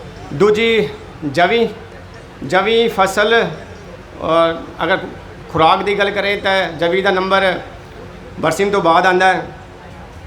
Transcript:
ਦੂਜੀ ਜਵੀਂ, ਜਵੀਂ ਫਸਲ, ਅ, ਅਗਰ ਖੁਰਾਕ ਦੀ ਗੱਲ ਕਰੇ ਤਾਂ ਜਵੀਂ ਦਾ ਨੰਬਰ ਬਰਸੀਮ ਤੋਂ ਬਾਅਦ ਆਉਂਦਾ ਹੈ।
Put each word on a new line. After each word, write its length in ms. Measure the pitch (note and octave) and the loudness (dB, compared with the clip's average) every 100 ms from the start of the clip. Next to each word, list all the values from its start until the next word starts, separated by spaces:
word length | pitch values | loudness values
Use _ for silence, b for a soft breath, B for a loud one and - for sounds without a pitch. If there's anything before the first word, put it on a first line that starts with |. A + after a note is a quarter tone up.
| - - - | -16 -16 -8
ਦੂਜੀ 560 | D3 G#3 G#3+ A3+ A3+ F3+ - - - D3+ | 2 4 4 2 2 0 -4 -16 -10 -2
ਜਵੀਂ, 360 | C#3 F3+ A#3 A3 - - - - - - - C#3 | 2 4 4 0 -4 -16 -18 -18 -20 -20 -12 -2
ਜਵੀਂ 420 | F3+ G3+ A3+ A#3 | 0 2 2 2
ਫਸਲ, 540 | - F#3+ G#3 A3 A#3 | 2 2 2 4 4
ਅ, 1400 | F3+ - - - - - - - - E3 E3 E3 - - | 2 -4 -14 -18 -18 -18 -18 -8 0 2 2 0 -8 -6
ਅਗਰ 160 | E3 F#3+ F#3 - - - - | -2 -2 -4 -12 -16 -18 -4
ਖੁਰਾਕ 340 | D#3+ D#3+ F#3+ | 2 4 4
ਦੀ 160 | F#3+ G3+ | 0 0
ਗੱਲ 120 | G3+ | 0
ਕਰੇ 260 | G3+ G3 G3+ | 0 -2 -2
ਤਾਂ 300 | G3+ F#3+ E3+ | 0 0 0
ਜਵੀਂ 320 | D3+ E3+ F#3 | -2 0 2
ਦਾ 80 | G3 | 2
ਨੰਬਰ 480 | F#3 F#3+ F#3+ F#3+ F3 - - - - - - - - | 0 2 2 2 -2 -6 -16 -18 -18 -18 -18 -16 -4
ਬਰਸੀਮ 300 | D#3+ D#3+ G3+ | -2 0 0
ਤੋਂ 120 | G3+ | 2
ਬਾਅਦ 240 | E3 F3 F#3 | 4 4 4
ਆਉਂਦਾ 280 | F3+ F#3 | 4 4
ਹੈ। 140 | F3 E3+ - - - - - - - | 2 -2 -14 -20 -20 -18 -18 -18 -18